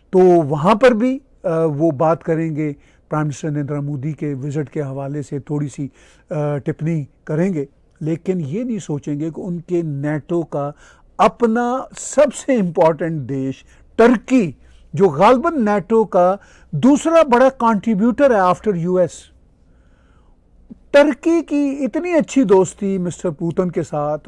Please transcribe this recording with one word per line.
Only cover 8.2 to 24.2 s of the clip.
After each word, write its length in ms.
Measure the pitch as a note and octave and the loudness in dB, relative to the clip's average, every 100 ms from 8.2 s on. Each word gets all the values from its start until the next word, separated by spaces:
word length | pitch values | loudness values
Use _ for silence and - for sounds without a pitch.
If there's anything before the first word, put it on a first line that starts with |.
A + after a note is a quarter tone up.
| - F#3 | -4 -4
ये 240 | C#3+ F3+ | -4 -6
नहीं 140 | B3+ G#3+ | -6 -8
सोचेंगे 520 | - D3 D3+ C#3+ D#3+ | -6 -8 -6 -6 -6
कि 100 | D#3 | -8
उनके 420 | G3+ F3 D#3 F3 | -10 -10 -4 -4
नाटो 600 | E3 C#3 D3 D3+ - E3+ | -4 -6 -4 -6 -4 -6
का 300 | D#3+ D3+ C#3+ - - _ _ - | -4 -6 -6 -10 -20 _ _ 2
अपना 680 | G#3 - A#3+ A3+ A#3+ B3+ - | 2 2 0 0 -2 -4 -8
सबसे 600 | - - - D4 - - | -14 -4 2 2 0 -2
इंपॉर्टेंट 680 | B3+ F3+ E3 D#3+ D#3+ E3+ D#3+ | 0 0 2 2 2 -4 -6
देश 420 | B2 C3+ C3+ C3 _ _ _ - | -6 -6 -6 -8 _ _ _ 2
टर्की, 580 | A3+ B3 - B3+ F3+ - _ - _ | 4 4 2 0 0 -6 _ -20 _
जो 140 | C#3+ F#3+ | 0 2
गालबन 540 | C#3 G3+ B3+ E4+ E4 | 4 4 4 2 0
नाटो 420 | G#3 G#3 E3 A3+ | 0 0 2 0
का 340 | G#3+ G3 F3+ G3 _ _ _ | 2 2 2 0 _ _ _
दूसरा 480 | D3 A#3 C#4+ D#4+ E4 | 0 4 4 4 4
बड़ा 260 | D#4 A#3+ C4+ | 4 4 4
कंट्रीब्यूटर 840 | C4+ A#3 G#3+ A#3 G#3 A3+ A#3 C#4+ | 4 0 0 0 0 0 4 4
है 80 | A3 | 4
after 360 | F3+ F3+ G#3+ F3+ | 2 2 -2 -2
यूएस, 540 | E3+ F#3 F3 - - _ _ _ _ _ _ _ _ _ _ _ _ _ _ - _ | -2 0 0 -4 -20 _ _ _ _ _ _ _ _ _ _ _ _ _ _ -20 _
टर्की 500 | C#4+ C#4+ B3+ E4 E4+ | 2 2 0 -2 -2
की 280 | C#4 C#4+ C#4+ | -2 -4 -4
इतनी 420 | C4+ C4 D#4+ F4 | -4 -6 -4 -2
अच्छी 320 | E4 A#3 - | -2 0 0
दोस्ती 540 | A3 F#3+ F#3 - G3+ F#3+ | 4 4 2 -2 -6 -4
मिस्टर 320 | F3 - F#3 | -6 -6 -8
पुतिन 400 | D3 E3+ E3+ F#3 | -4 -6 -2 -4
के 120 | E3 | -4
साथ 360 | D#3 D3+ D3 D3+ | -6 -6 -6 -6